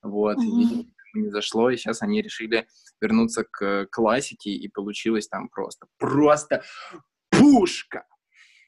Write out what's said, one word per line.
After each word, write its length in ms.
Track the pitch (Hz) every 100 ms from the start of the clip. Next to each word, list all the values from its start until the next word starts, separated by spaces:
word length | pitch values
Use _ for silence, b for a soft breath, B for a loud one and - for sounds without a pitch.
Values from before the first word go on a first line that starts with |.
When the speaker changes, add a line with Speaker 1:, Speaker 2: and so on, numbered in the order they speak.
Speaker 1:
Вот, 360 | 101 - 104 104 226
и, 40 |
Speaker 2:
Мгм. 80 | 240
Speaker 1:
видимо, 260 | 233 233 - _ _ 214
не 140 | 208
зашло, 400 | 104 - 110 123
и 60 | 120
щас 240 | - 117
они 180 | 104 107
решили 460 | 101 - 110 113 - b b _
вернуться 420 | 107 113 113 113 -
к 380 | - 98 98 95
классике, 600 | - 110 127 - - 104
и 160 | 95 101
получилось 580 | 101 101 101 113 110 -
там 220 | 95 -
просто, 380 | - - - - _
просто 680 | 127 135 147 151 - 131 B B B 165 _ _ _
пушка! 720 | - 294 254 180 - - - - _ _ b b b